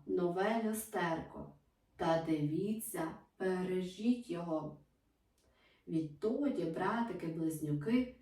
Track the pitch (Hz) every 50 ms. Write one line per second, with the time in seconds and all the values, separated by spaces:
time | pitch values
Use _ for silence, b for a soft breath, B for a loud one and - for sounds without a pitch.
0 | - 196 185 185 175 175 175 185 202 214 233 233 220 214 220 - - - - 180
1 | - 170 165 - - - - - - - - - _ _ _ _ _ _ _ -
2 | - 165 165 165 160 160 156 151 147 147 160 180 196 214 220 220 - - - 165
3 | 160 165 - - - _ _ - 190 190 185 185 185 180 185 185 180 180 - 208
4 | 214 240 247 240 - - 175 170 170 165 156 156 151 - - - - _ _ _
5 | _ _ _ _ _ _ _ _ b b b b b b b b b 180 170 160
6 | 156 147 - - 202 220 254 277 294 262 208 185 165 160 - 185 185 202 226 -
7 | - 190 175 - 170 165 160 165 160 160 156 - 151 147 147 147 - 220 247 254
8 | 254 - B B